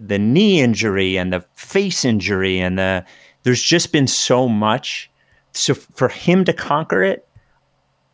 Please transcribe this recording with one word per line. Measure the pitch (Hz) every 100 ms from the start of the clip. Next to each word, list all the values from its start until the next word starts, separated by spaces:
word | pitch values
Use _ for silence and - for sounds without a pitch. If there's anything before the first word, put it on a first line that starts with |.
| 104
the | 101
knee | 104 151 214 185
injury | 123 101 110 98 95 92
and | 90
the | 92 - -
face | - 196 202 175
injury | 131 107 92 98 95 92
and | 90 92
the, | 95 92 - - _ _
there's | 127 120
just | - 170 -
been | 156 131
so | - - 127 127
much. | 107 107 123 - - - _ _ _ _
So | - -
for | 131 - - 131
him | - - 180
to | 180
conquer | 165 - 151 160 185
it, | 190 - _ _ _ _ _ _ _ _ _